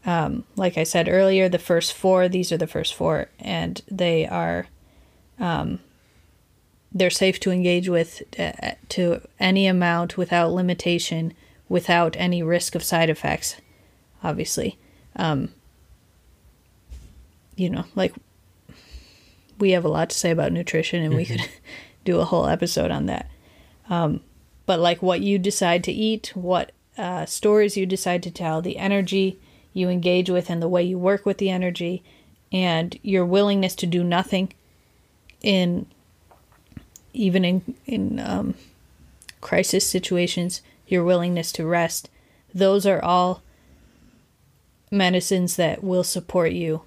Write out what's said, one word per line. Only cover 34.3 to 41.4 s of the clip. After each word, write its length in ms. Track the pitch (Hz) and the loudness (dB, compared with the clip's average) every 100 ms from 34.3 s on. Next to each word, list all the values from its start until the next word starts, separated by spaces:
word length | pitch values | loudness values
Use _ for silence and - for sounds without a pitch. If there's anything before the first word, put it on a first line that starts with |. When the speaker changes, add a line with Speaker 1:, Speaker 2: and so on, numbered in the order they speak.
| 190 190 - _ _ _ _ _ _ - _ | -2 -2 -6 _ _ _ _ _ _ -20 _
Speaker 1:
in, 440 | 208 190 180 175 - _ _ _ _ - _ _ _ - - - _ | 2 2 2 0 -6 _ _ _ _ -20 _ _ _ -20 -20 -20 _
even 300 | 262 196 185 | -2 2 2
in, 320 | 180 185 - - - | 2 0 -4 -14 -6
in, 340 | 208 190 - | -4 -2 -4
um, 360 | - 190 - - - _ _ _ - _ - _ | -4 -4 -4 -6 -12 _ _ _ -20 _ -20 _
crisis 440 | - 175 190 185 - | -2 0 2 0 0
situations, 760 | 185 180 180 175 180 175 - _ _ _ | -2 -2 0 0 -2 -4 -6 _ _ _
your 160 | 185 | 0
willingness 480 | 170 175 175 175 | 4 2 2 -2